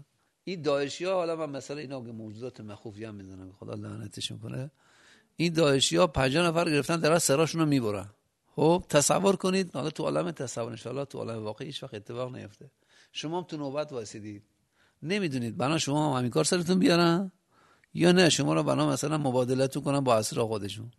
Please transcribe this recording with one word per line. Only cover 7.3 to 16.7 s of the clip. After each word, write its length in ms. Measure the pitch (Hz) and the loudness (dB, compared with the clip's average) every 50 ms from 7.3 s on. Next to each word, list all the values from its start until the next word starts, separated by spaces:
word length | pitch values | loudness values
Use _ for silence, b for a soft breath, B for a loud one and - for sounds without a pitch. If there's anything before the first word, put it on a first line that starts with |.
| 135 151 165 - - 165 | 4 4 2 2 2 2
رو 60 | 160 | 2
می‌برن. 440 | 147 143 135 117 104 104 95 98 101 - _ _ _ _ _ _ | 2 2 2 2 0 -2 -4 -6 -10 -16 _ _ _ _ _ _
خب 380 | _ - 156 147 160 175 185 - - | _ 0 2 4 4 4 4 2 2
تصور 480 | - 147 139 - 151 - 185 196 190 | 2 4 4 4 4 4 4 4 2
کنید، 340 | - - 185 185 190 185 165 - | 2 2 0 0 0 0 -2 -4
حالا 160 | 139 139 160 | -6 -6 -6
تو 120 | - - | -4 -4
عالم 280 | 156 151 143 156 165 180 | -2 -2 0 0 -2 -4
تصور، 400 | 151 - 135 117 - 120 113 120 | -4 -8 -8 -8 -6 -6 -8 -8
انشالله 340 | 117 117 - 117 127 139 139 | -8 -10 -10 -8 -8 -8 -8
تو 140 | - - 123 | -8 -8 -8
عالم 260 | 110 113 113 110 107 | -8 -8 -8 -8 -8
واقعی 220 | 107 107 - 135 | -8 -8 -10 -10
هیچ 160 | - 131 - | -12 -12 -12
وقت 120 | 139 131 113 | -12 -12 -12
اتفاق 420 | 104 104 - 117 120 127 123 127 | -12 -12 -10 -8 -8 -8 -8 -10
نیفته، 340 | 107 104 101 - - 139 135 _ _ b b b b b b | -12 -14 -16 -18 -20 -20 -20 _ _ b b b b b b
شما 260 | b - 156 151 170 180 | b -10 -8 -6 -6 -6
هم 60 | 170 | -6
تو 120 | - 165 | -8 -8
نوبت 360 | 151 143 135 135 151 151 147 | -8 -6 -6 -4 -6 -6 -6
وایسیدید، 500 | 139 117 107 - - 110 101 107 101 101 - _ _ _ _ _ _ _ _ _ _ _ | -6 -10 -10 -10 -12 -12 -12 -12 -14 -14 -18 _ _ _ _ _ _ _ _ _ _ _
نمیدونید 540 | 139 156 202 214 190 151 131 127 117 113 107 | -4 -2 -2 0 0 0 -2 -2 -2 -2 -2
بنا 220 | - 123 139 165 156 | -2 0 0 0 0
شما 320 | - 135 143 151 156 147 | 0 0 0 2 2 2
هم 80 | 135 127 | 0 0
همین 120 | 123 120 | 0 0
کار 140 | - 156 151 | 2 2 2
سرتون 340 | - 190 180 165 170 | 2 2 0 2 2